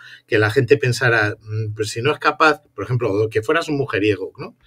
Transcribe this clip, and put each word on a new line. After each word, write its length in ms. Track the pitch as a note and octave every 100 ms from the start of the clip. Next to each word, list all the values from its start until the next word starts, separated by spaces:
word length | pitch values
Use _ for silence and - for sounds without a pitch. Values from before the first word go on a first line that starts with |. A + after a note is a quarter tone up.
| - - _
que 120 | A2
la 100 | G#2+
gente 280 | C#3 B2+ C#3+
pensara, 600 | B2+ A#2 B2+ A2+ G#2 G2
"Mm, 320 | - G#2+ G#2+
pues 160 | G#2+ A2
si 120 | A#2
no 100 | B2+
es 80 | D3
capaz", 420 | D#3+ D3 D#3 D3 _ -
por 80 | G2
ejemplo, 440 | B2 A2+ G2 G#2+
que 120 | A2
fueras 280 | A2 - D#3+
un 80 | C#3+
mujeriego, 560 | B2 G#2 G#2 F#2+ F#2 -
¿no? 200 | F3+ -